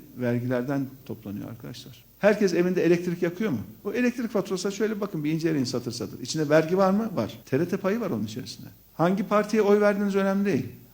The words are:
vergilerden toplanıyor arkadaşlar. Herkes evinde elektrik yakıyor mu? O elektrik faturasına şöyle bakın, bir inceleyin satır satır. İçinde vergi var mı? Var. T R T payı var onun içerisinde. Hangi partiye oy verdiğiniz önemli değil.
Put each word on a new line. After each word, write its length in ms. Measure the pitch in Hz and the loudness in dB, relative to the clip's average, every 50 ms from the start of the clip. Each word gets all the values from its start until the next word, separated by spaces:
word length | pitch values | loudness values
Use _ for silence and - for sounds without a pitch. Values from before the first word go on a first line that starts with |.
| - - - 123 | -14 -16 -8 -4
vergilerden 680 | 123 120 120 120 120 123 127 123 123 139 139 139 135 127 - - - | -2 0 0 0 0 -2 -2 -2 -2 -2 -2 -4 -4 -6 -10 -18 -12
toplanıyor 440 | - 110 - - 104 104 - - 101 | -12 -12 -10 -10 -10 -10 -8 -10 -10
arkadaşlar. 540 | 117 - - 143 127 - - 135 - - - - - - | -12 -14 -14 -14 -14 -14 -16 -18 -20 -20 -20 -20 -8 2
Herkes 360 | 190 208 208 214 208 185 170 | 4 4 4 6 2 2 2
evinde 300 | 170 175 180 180 175 - | 2 2 2 2 2 4
elektrik 380 | 165 175 175 180 180 170 170 | 4 4 4 2 -2 -2 -2
yakıyor 280 | 185 170 175 - 220 202 | -2 -2 -2 -2 -2 -2
mu? 80 | 131 107 - - - - - | -2 -4 -6 -10 -16 -10 -8
O 80 | 202 | -4
elektrik 380 | - 240 247 240 240 262 226 208 | -2 0 0 0 0 -2 -6 -2
faturasına 420 | - 202 180 - 190 175 190 202 | -2 -2 -2 -2 -4 -4 -4 -4
şöyle 280 | 202 - 220 208 220 202 | -2 -2 -2 -2 -2 -4
bakın, 240 | 208 196 - 160 147 | -6 -6 -4 -4 -2
bir 60 | 151 | -2
inceleyin 340 | 160 160 165 165 156 143 123 | -2 0 0 0 2 2 0
satır 280 | - 127 120 123 120 | 0 -2 -4 -4 -4
satır. 280 | - - 104 - 95 - | -6 -6 -8 -10 -10 -10
İçinde 280 | 127 - - 156 151 143 | -8 -6 -2 -2 2 4
vergi 300 | 151 160 156 160 185 190 | 4 4 4 4 2 4
var 120 | 196 185 | 4 4
mı? 200 | 196 214 226 208 170 | 4 2 0 -2 -2
Var. 240 | 135 104 92 - - - | -2 -4 -4 -6 -12 -6
T 120 | - 127 139 | -2 0 0
R 100 | 175 175 | 0 0
T 80 | 202 | -2
payı 240 | 190 - 185 208 240 | -2 -2 -2 -2 -2
var 100 | 220 170 | -2 -4
onun 140 | 127 107 110 | -2 -4 -4
içerisinde. 440 | 107 110 - - - - - - - - _ _ _ - | -6 -6 -10 -10 -12 -14 -16 -16 -20 -20 _ _ _ -2
Hangi 280 | - 160 180 196 196 | 2 2 2 2 0
partiye 400 | 196 170 208 214 208 208 226 220 | 0 2 2 2 2 2 2 2
oy 180 | 202 202 208 208 | 6 6 6 6
verdiğiniz 340 | 208 202 202 196 208 202 190 | 6 4 4 2 0 0 0
önemli 300 | 196 196 196 196 202 202 | 2 2 2 2 2 2
değil. 220 | 202 156 117 - - - - - - | 2 2 0 -2 -4 -10 -16 -20 -16